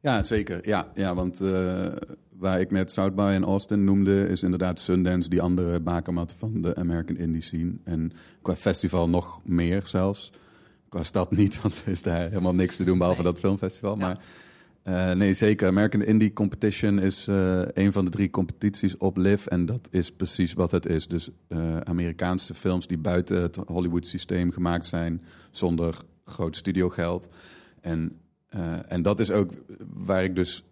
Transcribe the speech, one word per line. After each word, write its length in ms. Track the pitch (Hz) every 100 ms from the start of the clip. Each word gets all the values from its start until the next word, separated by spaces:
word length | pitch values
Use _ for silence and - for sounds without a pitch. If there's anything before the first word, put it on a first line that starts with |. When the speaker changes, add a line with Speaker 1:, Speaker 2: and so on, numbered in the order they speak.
Speaker 1:
Ja, 220 | 151 117
zeker. 460 | 98 110 104 87 -
Ja, 220 | 101 -
ja, 200 | - 98
want, 260 | 90 92 90
eh, 520 | 95 92 92 92 90 - - - _
waar 300 | 92 95 92
ik 100 | 95
net 200 | 98 92
South 240 | - 98
by 180 | 95 101
en 100 | 98
Austin 400 | 95 98 - 104
noemde, 440 | 98 98 98 98 98
is 140 | 92
inderdaad 360 | 92 90 90 87
Sundance 480 | - 90 90 90 82
die 140 | 87
andere 380 | 87 87 87 85
bakermat 540 | 82 87 82 87 85 -
van 220 | 110 110
de 120 | 85
American 420 | 85 87 82 80 87
Indie 260 | 85 80
scene. 340 | - 82 85 -
En 280 | - 82 80 - - -
qua 140 | - 90
festival 520 | - 92 90 90 85
nog 320 | 87 85 -
meer 380 | - 87 85 95 95
zelfs. 440 | 95 95 101 - - - - - _ _
Qua 140 | -
stad 280 | 80 98 90
niet, 300 | 85 98 -
<laughs> 20 |
want 200 | 107 -
er 60 | -
is 100 | 90
daar 260 | - 85 85
helemaal 260 | 101 90
niks 220 | 90 92 -
te 80 |
doen 140 | 90 92
behalve 240 | 87 87
Speaker 2:
Nee. 100 | 87
Speaker 1:
dat 80 | 87
filmfestival. 580 | 98 98 92 - 101 104
Speaker 2:
Ja. 80 | 92
Speaker 1:
Maar, 120 | 90 - - - - _ _
eh, 340 | - 90 92 90
nee, 160 | 101
zeker. 360 | 95 107 107 95
American 340 | 95 104 104
Indie 300 | 107 107 107
Competition 680 | 101 101 - 107 98 107 101
is, 300 | 95 92 -
eh, 340 | 98 92 92 90
een 200 | - 98
van 120 | 98
de 60 | 92
drie 200 | 95 98
competities 680 | - 90 - 104 98 98 -
op 200 | 98 95
liv. 300 | 92 101 -
En 200 | 87 85
dat 220 | 120 -
is 220 | 95 85
precies 400 | - 92 - 87
wat 180 | - 87
het 160 | 90 82
is. 200 | 80 -
Dus, 220 | 87 - - _
eh, 280 | 82 82 80
Amerikaanse 720 | - 85 87 85 92 92 -
films 320 | - 98 90 -
die 120 | 85
buiten 440 | 78 90 87 95
het 140 | 87 85
Hollywood-systeem 960 | - 85 87 85 85 87 - 92 87
gemaakt 340 | 90 87 87 85
zijn, 360 | 87 85 82 - - -
zonder 460 | - 90 85 85 80 - _
groot 320 | - - 82 78
studiogeld. 760 | - 92 90 - 85 90 - - - - - _
En, 380 | 85 80 80 - _ _ _
eh, 440 | 104 85 85 -
en 100 | 90
dat 180 | 87 104
is 100 | 107
ook 200 | 104 92 - - - -
waar 300 | - 92 92
ik 100 | 92
dus 300 | 90 90 - -